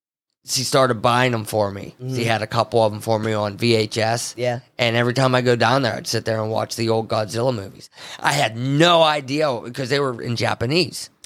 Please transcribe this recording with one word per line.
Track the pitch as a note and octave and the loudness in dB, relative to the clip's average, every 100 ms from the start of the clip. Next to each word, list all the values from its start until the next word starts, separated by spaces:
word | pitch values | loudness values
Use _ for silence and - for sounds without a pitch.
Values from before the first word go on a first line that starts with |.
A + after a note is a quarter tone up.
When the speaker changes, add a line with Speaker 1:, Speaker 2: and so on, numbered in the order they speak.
| _ _ _ _ - | _ _ _ _ -6
Speaker 1:
she | C3 | -4
started | B2 C#3 B2+ A2 | 0 2 2 2
buying | A#2+ A#2+ B2+ | 2 2 2
'em | A2+ G#2+ | 0 -2
for | A2 G2+ | 0 0
me. | G2 - - | -4 -12 -12
Speaker 2:
Mm-hmm. | B2+ B2+ | -8 -4
Speaker 1:
She | |
had | A2+ A2 | 0 0
a | A2 | -2
couple | A#2 A2 A2+ | -2 0 2
of | A2 | 2
'em | G#2 | 0
for | A2+ G#2+ | -2 0
me | A2 | 0
on | G#2+ G#2 G2 | -2 -2 0
V | A#2+ A2+ | 2 2
H | G#2+ A#2 | 2 0
S. | A2 A#2+ - - | 0 -2 -4 -4
Speaker 2:
Yeah. | B2 A#2+ - - | -4 -4 -8 -2
Speaker 1:
And | A#2 A#2 | 0 2
every | A#2+ | 2
time | B2 C3 B2 | 2 2 2
I | |
go | B2 A#2+ | 2 4
down | A2+ C3+ | 4 2
there, | B2+ | 0
I'd | B1+ - | -4 -4
sit | A2+ A2+ | -4 -2
there | A2 | -4
and | A2 | -2
watch | A2 G#2+ - | -4 -4 -4
the | A2+ | 0
old | A2+ A2 | 0 0
Godzilla | A2+ G#2 A2 B2+ | -2 -2 -2 -2
movies. | A#2 G2 - - - - - | -2 -6 -16 -20 -20 -18 -4
I | D3 | -2
had | C#3+ A#2 A2+ | 0 0 -2
no | C3+ C#3+ F3 E3 | 0 4 6 6
idea | D#3+ D3+ C3 D3 D3+ B2 | 6 2 -2 -2 0 -2
because | F2 A#2+ B2+ | -6 -6 -2
they | C#3+ | 0
were | C#3 A#2 | 0 -4
in | A#2+ A2+ | -4 -2
Japanese. | A2+ A2 A#2 E3 C3+ - - _ | -2 -2 0 0 0 -4 -14 _